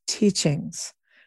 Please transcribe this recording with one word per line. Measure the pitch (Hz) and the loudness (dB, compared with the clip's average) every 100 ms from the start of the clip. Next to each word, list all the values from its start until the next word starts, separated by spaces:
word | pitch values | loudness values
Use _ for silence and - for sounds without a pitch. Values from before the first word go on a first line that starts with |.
| - | -8
teachings, | - 208 190 165 143 160 - - _ _ _ | 2 2 4 0 0 -4 -10 -12 _ _ _